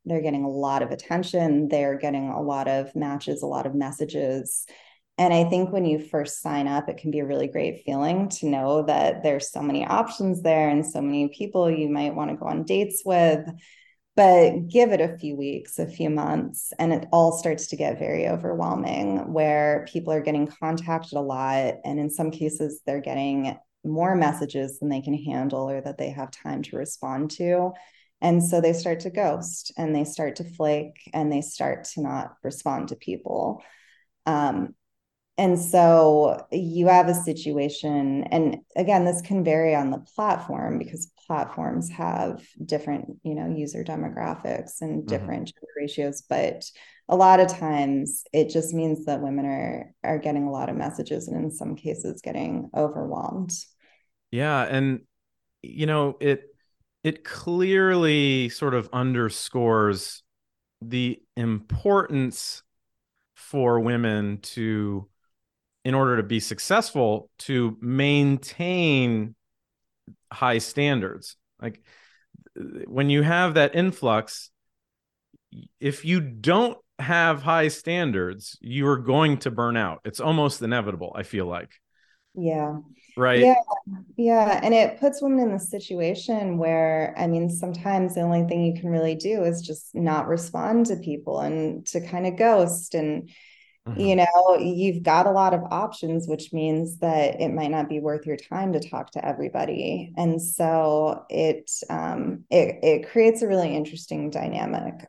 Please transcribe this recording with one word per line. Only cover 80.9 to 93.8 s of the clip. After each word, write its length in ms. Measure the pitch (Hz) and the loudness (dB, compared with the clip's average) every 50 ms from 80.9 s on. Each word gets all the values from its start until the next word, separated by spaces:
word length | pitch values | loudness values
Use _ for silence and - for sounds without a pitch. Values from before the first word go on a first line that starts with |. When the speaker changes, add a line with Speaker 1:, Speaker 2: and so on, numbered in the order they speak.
| 95 82 90 - - | -6 -6 -8 -10 -8
Speaker 2:
I 60 | 104 | -10
feel 240 | 98 - - 101 92 | -10 -6 -4 -4 -4
like. 260 | 87 87 87 82 - _ _ _ _ _ _ _ _ _ _ _ _ _ | -4 -4 -8 -10 -12 _ _ _ _ _ _ _ _ _ _ _ _ _
Speaker 1:
Yeah. 460 | 190 175 165 160 156 151 147 151 151 147 - - _ _ _ _ | -4 -4 -2 -2 -2 -2 -4 -6 -8 -12 -16 -20 _ _ _ _
Speaker 2:
Right? 260 | 123 127 127 123 123 | 2 2 4 6 8
Speaker 1:
Yeah. 120 | 123 254 262 247 - - - - - - 196 185 - - - - | 8 8 8 6 4 0 -4 -6 -6 -10 -12 -14 -14 -12 -4 0
Yeah. 420 | 233 233 233 226 214 208 196 - - | 2 4 4 4 4 4 2 2 2
And 100 | 214 226 | 4 6
it 260 | 226 208 - - - | 6 6 4 2 2
puts 220 | 277 285 269 - | 2 0 2 2
women 180 | 285 277 269 262 | 0 2 2 4
in 140 | 247 220 196 | 2 2 0
the 60 | 190 | -2
situation 1000 | - - - 202 202 - 190 175 165 170 202 190 - - 226 214 202 190 175 170 | -4 -6 -8 -10 -8 -6 -4 -2 0 0 -2 -2 -4 -4 -2 -2 0 0 0 0
where, 560 | 165 160 165 160 160 160 160 160 156 - - | 2 2 4 4 4 4 2 2 0 -2 -2
I 120 | - 175 170 | -2 0 0
mean, 220 | 170 165 170 170 | 0 0 0 -2
sometimes 640 | 170 - - 180 175 - - 202 196 190 185 180 180 | -2 -4 -6 -6 -6 -6 -2 0 0 0 0 0 0
the 60 | 180 | -2
only 220 | 170 170 170 170 170 | 0 2 2 2 2
thing 200 | 170 175 175 170 | 2 0 0 2
you 160 | 170 165 170 | 0 0 -2
can 80 | 175 170 | -4 -2
really 260 | 170 165 160 160 160 | 0 0 0 0 -2
do 280 | 160 160 196 220 214 175 | -2 -2 -2 0 0 0
is 180 | 170 170 170 | 0 0 -2
just 320 | 170 165 156 - - - - | -6 -10 -12 -12 -12 -10 -4
not 340 | - 170 160 156 147 - - | -2 0 2 2 0 0 0
respond 600 | 165 170 170 - - 170 170 202 220 233 233 233 | -2 -2 -4 -6 -6 -4 -2 0 2 2 2 2
to 80 | 196 | 0
people 460 | 170 - 170 147 143 - - 139 143 | -4 -4 -6 -6 -6 -6 -6 -4 -4
and 440 | 147 147 156 160 156 156 - 170 - - | -2 -4 -2 -2 -4 -4 -6 -6 -10 -6
to 140 | - 175 | -6 -6
kind 240 | 170 170 180 175 185 | -6 -4 -6 -4 -2
of 120 | 185 175 175 | -4 0 2
ghost. 580 | 226 233 220 196 175 170 170 - - - - | 4 6 6 6 4 4 2 -4 -8 -6 -4
And, 340 | 165 156 151 151 165 170 - - - - - - _ _ _ _ _ | -2 -2 -2 -2 -4 -6 -10 -18 -20 -20 -20 -20 _ _ _ _ _